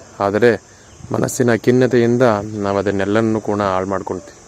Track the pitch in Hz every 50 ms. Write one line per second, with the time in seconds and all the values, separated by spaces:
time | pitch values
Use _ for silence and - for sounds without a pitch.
0 | - - - - 101 101 98 104 117 120 107 92 - - - - - - - -
1 | - - 123 - 127 120 - - 127 120 113 107 - 123 123 127 127 117 131 120
2 | 117 117 120 120 131 120 107 101 101 107 107 104 101 98 98 98 95 101 98 98
3 | 98 101 104 113 113 110 110 107 - 107 104 104 104 98 92 92 95 98 95 92
4 | 92 - 95 92 - - - - -